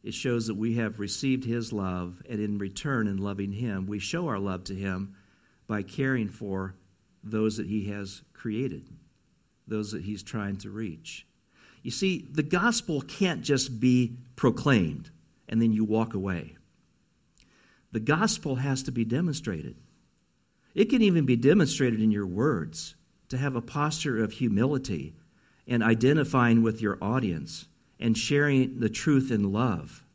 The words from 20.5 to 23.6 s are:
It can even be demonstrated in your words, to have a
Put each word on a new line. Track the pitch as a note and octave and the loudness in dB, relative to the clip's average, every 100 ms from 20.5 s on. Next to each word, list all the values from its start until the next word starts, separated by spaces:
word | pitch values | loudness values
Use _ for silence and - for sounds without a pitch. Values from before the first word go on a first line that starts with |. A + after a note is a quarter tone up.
| _ _ | _ _
It | - A#3 | 2 4
can | B3 | 6
even | G#3+ E3+ C3+ | 6 6 4
be | A#2 | 6
demonstrated | C3+ G3 D3+ - B2+ A2 | 8 6 4 2 2 4
in | A2 | 4
your | G#2 G2 | 2 0
words, | F2+ C#3 A2 D#2 - - - _ _ _ | 0 0 0 -4 -8 -12 -16 _ _ _
to | B2+ | -4
have | C#3 | -2
a | B2+ | -4